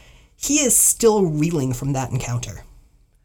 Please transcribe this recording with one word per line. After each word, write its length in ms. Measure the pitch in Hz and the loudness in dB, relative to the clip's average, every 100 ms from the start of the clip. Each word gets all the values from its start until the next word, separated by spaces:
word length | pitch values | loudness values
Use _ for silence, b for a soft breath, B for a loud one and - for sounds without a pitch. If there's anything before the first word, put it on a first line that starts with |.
| B B B _ | B B B _
he 200 | - 294 | -2 0
is 200 | 269 - | 2 2
still 480 | - - 226 214 | 2 2 4 4
reeling 480 | 185 151 160 170 131 | 2 2 0 0 -2
from 220 | 123 139 | -2 -4
that 160 | 139 127 | -4 -4
encounter. 540 | 127 - 120 113 87 - - - _ _ _ | -4 -4 -6 -6 -12 -18 -20 -20 _ _ _